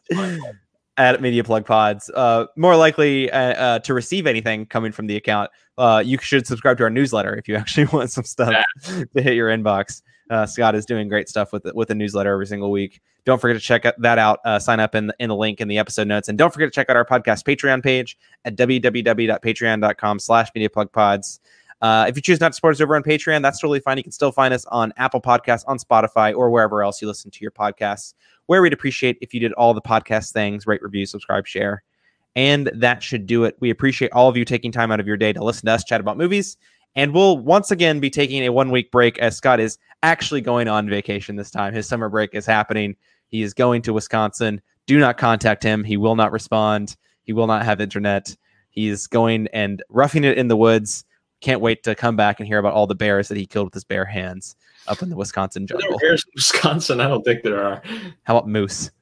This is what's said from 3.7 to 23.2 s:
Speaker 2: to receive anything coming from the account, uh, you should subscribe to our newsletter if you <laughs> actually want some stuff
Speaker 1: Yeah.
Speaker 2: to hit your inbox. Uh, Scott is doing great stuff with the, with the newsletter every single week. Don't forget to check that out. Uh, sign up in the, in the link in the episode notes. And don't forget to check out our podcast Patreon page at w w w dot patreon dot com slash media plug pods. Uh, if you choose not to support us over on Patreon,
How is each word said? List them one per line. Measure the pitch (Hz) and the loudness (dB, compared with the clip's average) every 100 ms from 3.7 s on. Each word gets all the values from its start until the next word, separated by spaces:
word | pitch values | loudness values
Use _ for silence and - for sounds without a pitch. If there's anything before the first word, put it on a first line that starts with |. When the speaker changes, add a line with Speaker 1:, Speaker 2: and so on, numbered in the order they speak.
| 117 | 0
Speaker 2:
to | - | -2
receive | 127 120 190 156 | -4 -2 -2 0
anything | 113 113 107 107 | 0 -2 -4 -4
coming | 120 110 | -4 -4
from | 104 110 | -6 -6
the | 104 | -4
account, | - 104 101 _ _ - | -2 -2 -2 _ _ 2
uh, | 120 110 110 | 4 4 4
you | 131 | -2
should | - 139 123 | 0 0 0
subscribe | 120 139 123 | 0 2 2
to | |
our | 113 | 2
newsletter | 117 139 110 98 | 0 0 0 -2
if | 104 - | -6 -4
you | 107 | -6
<laughs> | |
actually | 107 - 143 | -2 0 2
want | 151 123 | 0 -2
some | - | -6
stuff | 120 - 117 | -8 -2 0
Speaker 1:
Yeah. | 110 104 - 160 185 127 139 | 0 0 -4 -12 -10 -6 -2
Speaker 2:
to | |
hit | 127 | 0
your | 120 113 | 2 0
inbox. | 113 107 98 101 - _ _ - | 0 0 -2 -2 -10 _ _ -6
Uh, | 113 107 | -2 -2
Scott | - 117 | 0 0
is | 107 104 | 0 -2
doing | 117 104 | -6 -2
great | 104 - | -4 -4
stuff | - 101 | -4 -4
with | 104 | -6
the, | 92 | -8
with | 113 110 | -6 -4
the | |
newsletter | 107 104 101 101 | -4 -4 -2 -2
every | 98 98 | -2 -4
single | 101 101 | -6 -4
week. | 101 101 _ _ _ - | -4 -4 _ _ _ 0
Don't | 127 | 2
forget | 120 113 | 2 0
to | |
check | - 117 117 - | 0 2 2 2
that | 117 113 | 2 4
out. | 107 107 117 | 4 2 0
Uh, | 104 | -2
sign | - 113 | 0 0
up | 110 | 0
in | 110 107 | -2 -4
the, | - | -6
in | 120 | -6
the | 101 | -2
link | 110 104 | -2 -4
in | 104 | -4
the | 104 | -2
episode | 107 - 104 | -2 -2 -2
notes. | 104 101 | -2 -2
And | 107 | 2
don't | 165 | 2
forget | 143 151 | 2 -2
to | |
check | - 131 | -2 2
out | 123 | 2
our | |
podcast | 120 127 110 104 | 2 0 0 -2
Patreon | - 139 139 131 | -2 -2 0 0
page | 135 131 120 - _ _ 123 | 2 0 -2 -12 _ _ -8
at | 104 | -2
w | 123 131 | 0 2
w | 123 117 | 0 0
w | 117 110 113 | 0 2 0
dot | 104 | -2
patreon | 117 107 117 110 | -2 -2 -2 0
dot | 107 104 | 0 0
com | 107 104 | -2 -4
slash | - 117 113 | 2 2 2
media | 113 107 | -2 -2
plug | - 104 | -2 -2
pods. | - 104 101 - - _ _ _ - | 2 2 2 -4 -18 _ _ _ -4
Uh, | 113 110 110 | 2 2 2
if | 131 | 0
you | |
choose | - 165 | 0 2
not | 165 | 0
to | |
support | - 165 | 2 0
us | 143 | 2
over | 151 151 | 4 2
on | |
Patreon, | 151 151 | 2 -2